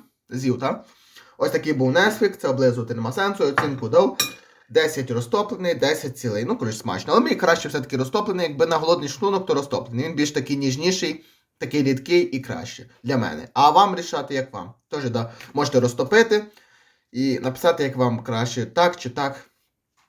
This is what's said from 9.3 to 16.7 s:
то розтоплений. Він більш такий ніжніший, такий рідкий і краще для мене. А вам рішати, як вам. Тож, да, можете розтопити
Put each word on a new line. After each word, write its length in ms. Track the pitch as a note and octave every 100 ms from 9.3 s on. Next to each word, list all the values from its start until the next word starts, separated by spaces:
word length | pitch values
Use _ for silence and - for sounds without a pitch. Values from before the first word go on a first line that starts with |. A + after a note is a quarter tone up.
| F#3+ F#3
то 80 |
розтоплений. 500 | C#3 C3+ G2 - A#2
Він 100 | D#3+
більш 160 | D3 D3
такий 260 | D3 B2+ C#3
ніжніший, 680 | C#3 C3 F3 F#3 D#3+ - - _ _ -
такий 240 | C3 D3
рідкий 400 | C3+ C3 D3+ F3
і 180 | F3 C3
краще 460 | B2+ E2+ - - - _
для 140 | A#2+ C3
мене. 320 | F#2+ D2+ -
А 160 | B2 D3
вам 260 | E3 G3+ F3
рішати, 380 | E3+ D#3 B2+
як 180 | C3+ C3
вам. 220 | G2+ F2 - -
Тож, 220 | D3+ C3
да, 220 | A2+ A#2 - -
можете 260 | D3 C#3+ B2+
розтопити 640 | A#2+ A#2+ B2+ G#3+ A3+ G#3 G#3+ - _